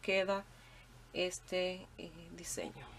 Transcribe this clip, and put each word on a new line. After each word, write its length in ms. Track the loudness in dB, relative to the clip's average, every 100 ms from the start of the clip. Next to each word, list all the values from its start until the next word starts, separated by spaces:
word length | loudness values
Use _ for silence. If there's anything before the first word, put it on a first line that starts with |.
queda 420 | 4 6 6 4 0 -12 -18 -18 -18 -18 -4
este, 720 | 2 2 0 0 2 2 0 -6 -10
eh, 140 | -12 -12 -12
diseño. 520 | -8 -4 -2 -2 -6 -12